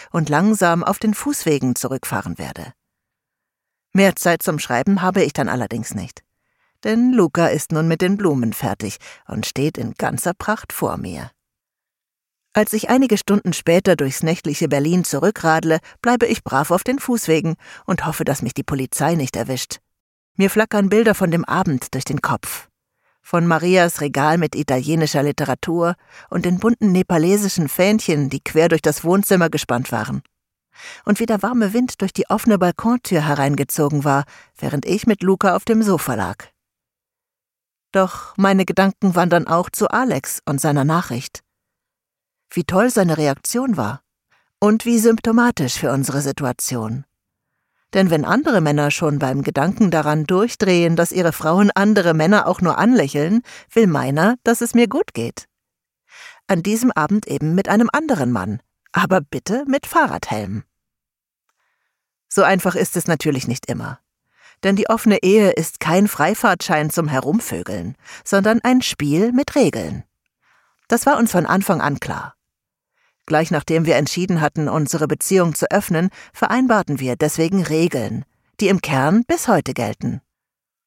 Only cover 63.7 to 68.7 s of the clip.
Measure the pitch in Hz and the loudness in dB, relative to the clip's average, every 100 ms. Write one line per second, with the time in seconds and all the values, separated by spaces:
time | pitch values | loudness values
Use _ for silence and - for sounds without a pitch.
63.7 | 117 113 - _ _ _ _ - _ 196 | -8 -8 -14 _ _ _ _ -20 _ 0
64.7 | 196 - 220 220 196 185 214 196 - 160 | 2 0 2 4 4 6 6 6 2 -4
65.7 | - 170 185 202 - 160 220 208 175 - | -6 0 2 2 2 0 2 0 0 0
66.7 | 156 151 170 151 131 131 214 - 85 90 | 0 0 -2 -2 -2 0 -2 -2 -8 -6
67.7 | 95 90 - - - - 196 214 226 247 | -8 -8 -12 -20 -18 -2 0 2 2 2